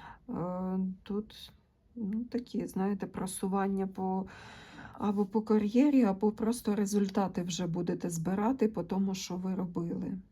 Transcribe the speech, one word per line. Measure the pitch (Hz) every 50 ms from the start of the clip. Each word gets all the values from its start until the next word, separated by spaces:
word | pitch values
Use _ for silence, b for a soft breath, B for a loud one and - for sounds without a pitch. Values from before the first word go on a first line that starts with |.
| B B B B B 247
Е, | - - 170 180 180 185 185 185 185 190 190 185 185 - -
тут, | - 196 208 220 - - - - - - - _ _ _ _ _ _ -
ну, | 240 220 190 214 220 240
такі, | 240 - 240 - - - - 175
знаєте, | - - 190 190 202 202 196 196
просування | 185 - - 185 190 - - - 190 190 196 190 196 196 190 190
по, | 190 190 196 190 190 190 190 190 B B B B B B B B B B B B B B
або | B - 208 202 202 202
по | 196 - 220 220
кар'єрі, | - 214 214 208 202 220 240 294 294 277 262 233
або | 196 190 190 214 214 220
просто | 220 220 220 240 - - 220 202
результати | 214 202 196 208 202 202 190 - 214 196 180 - 185 175
вже | 180 165 - 180
будете | 165 165 180 175 185 175 175 - 180
збирати | 165 165 160 175 190 202 208 233 269 262 220 214
по | 220 202 170
тому, | - 190 196 196 190 190
що | 190 - - 180
ви | 180 185 190 185
робили. | 185 185 175 - 170 170 170 190 190 185 202 196 185 - _